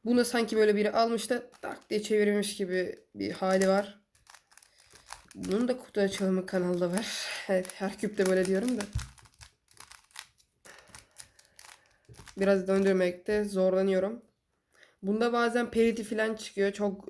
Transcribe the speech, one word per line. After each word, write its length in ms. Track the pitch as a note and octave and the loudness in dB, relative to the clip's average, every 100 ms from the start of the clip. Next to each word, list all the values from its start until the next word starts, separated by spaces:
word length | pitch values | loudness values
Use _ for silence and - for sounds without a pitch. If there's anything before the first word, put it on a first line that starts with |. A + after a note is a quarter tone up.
| A3 | 4
Bunu 200 | B3 A#3+ | 2 4
sanki 320 | A#3+ A3+ A3 | 0 0 4
böyle 180 | G#3+ G#3 | 4 4
biri 160 | G#3 | 2
almış 380 | G#3+ A3+ A#3 - | 2 2 0 -2
da 220 | A#3+ - - | -4 -6 -14
tak 280 | - - _ | -12 -12 _
diye 120 | G#3+ | -4
çevirmiş 540 | G#3 G#3+ G#3 G#3 G3+ - | 0 2 4 2 -2 -4
gibi 440 | F#3 F#3 F3+ - _ G3+ | -2 -2 -2 -8 _ -6
bir 160 | G2 | -6
hali 360 | F#3 F#3+ F#3+ F#3+ | -2 2 4 4
var. 320 | G3 G3+ - _ _ _ - _ - - _ _ - - - - G3 | 2 0 -14 _ _ _ -20 _ -20 -20 _ _ -20 -20 -20 -18 -12
Bunun 320 | F3+ G3 B3 | -2 0 0
da 100 | B3+ | -2
kutu 240 | - G#3+ | -4 0
açılımı 440 | G3 G3 F#3+ F#3 F#3 | 0 0 0 0 -2
kanalda 460 | F#3 F3+ F3+ F3+ | -2 0 0 -2
var. 160 | F#3 A3+ - - - - | -2 -4 -6 -8 -8 -2
Evet, 180 | F#3+ F#3 - | -2 -2 -6
her 220 | F#3+ - | -8 -4
küpte 280 | G#3 G#3 F#3 | -6 0 2
böyle 200 | F#3 F#3 | 2 2
diyorum 320 | F#3+ A#3+ A#3 | 0 -2 -4
da. 40 | G#3 - - - - _ - _ _ - - - _ - - _ _ _ - - - - _ - - _ _ - - - _ _ - - - - | -4 -8 -10 -16 -20 _ -20 _ _ -20 -20 -20 _ -20 -20 _ _ _ -20 -20 -20 -20 _ -20 -20 _ _ -20 -20 -20 _ _ -20 -20 -18 0
Biraz 300 | G3 G3 F#3 | 2 2 2
döndürmekte 760 | G3 G3 F#3+ F3+ F3+ - G#3+ | 2 4 4 2 -2 -2 -2
zorlanıyorum. 800 | G#3 F#3+ F#3 F#3 G3 F#3 F#3+ A#3+ _ _ _ _ _ _ - _ | 0 2 2 4 2 2 0 -6 _ _ _ _ _ _ -20 _
Bunda 300 | F#3+ G#3+ A#3+ | -4 0 0
bazen 380 | A#3+ A#3 A#3+ A#3+ | 2 0 0 -2
periti 320 | A3+ A3+ A3 | 2 2 2
falan 320 | G#3 A3 A3 A3 | -4 -2 -2 -4
çıkıyor. 360 | - - G3 | -8 -2 -2
Çok 340 | G3+ G#3 G3 | 0 -4 -4